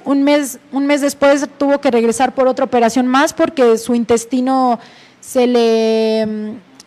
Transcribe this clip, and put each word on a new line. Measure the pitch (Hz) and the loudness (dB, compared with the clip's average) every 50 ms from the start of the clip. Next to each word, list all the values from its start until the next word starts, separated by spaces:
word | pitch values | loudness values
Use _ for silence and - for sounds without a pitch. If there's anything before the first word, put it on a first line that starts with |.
| - | -4
un | 269 277 277 277 | -2 0 0 2
mes, | 285 294 294 285 233 - - _ - | 2 2 0 0 -4 -10 -14 _ -8
un | - 269 277 | -6 -4 -2
mes | 285 285 285 | 0 0 0
después | 277 277 - - 277 277 285 285 285 - - | 0 -2 -2 2 2 2 2 2 0 -6 -6
tuvo | - 285 277 285 277 | -4 0 0 0 0
que | - 277 | 0 0
regresar | 233 233 226 226 220 - 262 247 - | 0 2 0 0 0 0 -2 -2 0
por | 262 254 | 0 0
otra | 254 254 262 269 | 0 0 -2 -2
operación | 220 - 240 233 220 - 254 247 | -2 0 0 0 2 0 0 0
más | 254 254 269 302 320 - | 0 2 0 0 0 0
porque | - 330 330 330 277 247 233 226 226 | -2 -2 -2 0 2 2 2 2 2
su | 226 - 240 | 0 -2 -2
intestino | 240 233 - 240 226 226 - 262 254 254 262 262 262 262 247 233 226 - - - - - - _ _ | -2 0 0 0 -2 -2 -2 -4 -2 -2 0 0 0 0 0 0 -2 -6 -16 -20 -20 -20 -20 _ _
se | - - - 254 247 | -16 -6 -2 0 0
le, | 247 247 233 233 226 226 226 220 220 220 220 220 220 220 220 220 214 214 214 214 214 226 240 - _ - - - | 2 2 2 2 2 2 2 2 0 0 0 0 0 0 -2 -2 -4 -6 -8 -8 -10 -12 -14 -18 _ -20 -20 -16